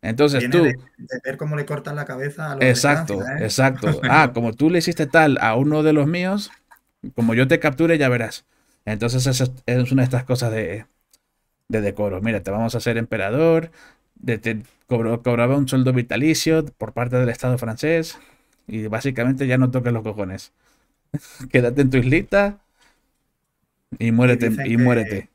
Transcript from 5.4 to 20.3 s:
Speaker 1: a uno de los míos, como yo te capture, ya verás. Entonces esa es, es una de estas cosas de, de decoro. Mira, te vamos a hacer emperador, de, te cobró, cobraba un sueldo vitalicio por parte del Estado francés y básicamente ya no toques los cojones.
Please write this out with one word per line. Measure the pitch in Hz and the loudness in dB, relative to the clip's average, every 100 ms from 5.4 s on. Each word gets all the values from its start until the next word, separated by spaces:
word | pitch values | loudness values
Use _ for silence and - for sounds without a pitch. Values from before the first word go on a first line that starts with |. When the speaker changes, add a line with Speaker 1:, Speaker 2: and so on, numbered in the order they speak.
Speaker 1:
a | 113 113 | 2 2
uno | 143 151 | 2 2
de | 156 | 4
los | 151 143 | 4 2
míos, | 175 180 202 202 - _ - _ _ - | 0 -2 -4 -6 -18 _ -20 _ _ -12
como | - 117 | -2 0
yo | 113 131 | 2 4
te | 160 | 2
capture, | 156 131 165 165 | 2 2 2 2
ya | 135 | 2
verás. | 123 110 - _ _ _ _ | 0 -4 -10 _ _ _ _
Entonces | - 107 117 127 127 | -8 -4 -2 0 0
esa | 127 | 0
es, | 127 - - | -2 -4 -2
es | 123 123 | 0 2
una | 135 | 2
de | |
estas | 127 127 | 2 0
cosas | - 123 120 | -2 -2 -2
de, | 110 92 101 - _ _ _ _ _ _ _ _ | -4 -6 -8 -14 _ _ _ _ _ _ _ _
de | 110 | -2
decoro. | 101 98 104 92 | -2 -2 -4 -2
Mira, | 110 107 | -2 -4
te | 95 | -4
vamos | 101 113 | -4 -2
a | 117 | -2
hacer | 120 113 | -2 -2
emperador, | 113 113 95 123 165 165 165 _ - _ _ _ | -4 -4 -2 2 2 2 -2 _ -20 _ _ _
de, | - 110 | -6 -4
te | 113 110 - _ _ | -4 -6 -8 _ _
cobró, | 120 113 117 | -2 0 -2
cobraba | 123 120 120 139 | 0 0 2 2
un | 131 | 2
sueldo | 131 127 | 2 2
vitalicio | 127 117 110 156 156 - 160 151 _ | 0 -2 0 0 0 2 2 0 _
por | 110 | -10
parte | 117 120 127 | -6 -2 0
del | 123 | 0
Estado | 117 127 123 | -2 -2 -2
francés | 113 110 151 165 160 - - _ _ _ - | -4 -4 0 0 -2 -10 -20 _ _ _ -10
y | 107 107 | -8 -4
básicamente | 110 135 131 123 135 139 | -4 -4 -2 0 0 2
ya | 127 | 4
no | 127 | 2
toques | 127 120 | 2 -2
los | 117 | -2
cojones. | 107 104 98 | -4 -6 -8